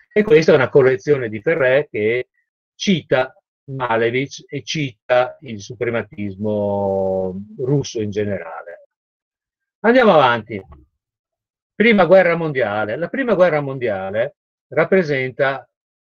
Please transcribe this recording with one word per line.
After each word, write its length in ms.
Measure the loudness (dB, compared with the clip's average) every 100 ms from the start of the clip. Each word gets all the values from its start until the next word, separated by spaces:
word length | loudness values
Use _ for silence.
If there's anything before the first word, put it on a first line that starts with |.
| _
E 100 | -2
questa 300 | 4 4 6
è 20 |
una 140 | 4 4
collezione 600 | 4 4 2 0 -2 -2
di 120 | -6
Ferré 480 | -4 0 2 0 0
che 380 | -2 -2 -2 -6 _ _ _ _
cita 600 | _ -2 -2 0 -2 -2 _ _ _
Malevich 800 | -14 -8 -4 0 0 -2 -6 -10 -14
e 140 | -14
cita 760 | -8 -6 -6 -10 _ 0 0 -6
il 180 | -16 -16
suprematismo 1800 | -14 -8 -4 -4 -8 -10 -10 -6 -4 -4 -2 -2 -2 -2 -2 -4 -4 -8 -14 -10
russo 420 | -2 -2 -2 -6
in 100 | -6
generale. 760 | -4 -4 -6 -10 -16 -16 -20 _ _ _ _ _ _ _ _ _ _
Andiamo 320 | 2 6 6
avanti. 480 | 6 4 2 -4 -12 -12 -20 _ _ _ _ _ _ _ _ _
Prima 300 | _ 2 4
guerra 320 | 6 6 4 0
mondiale. 600 | -2 -2 -2 -2 -4 -6
La 120 | -6
prima 260 | -6 -2
guerra 260 | 2 2 2
mondiale 760 | -4 -6 -4 -4 -6 -4 -4 -6 _ _ _
rappresenta, 960 | -2 2 2 0 -4 -4 -2 -2 -2 -10 _ _ _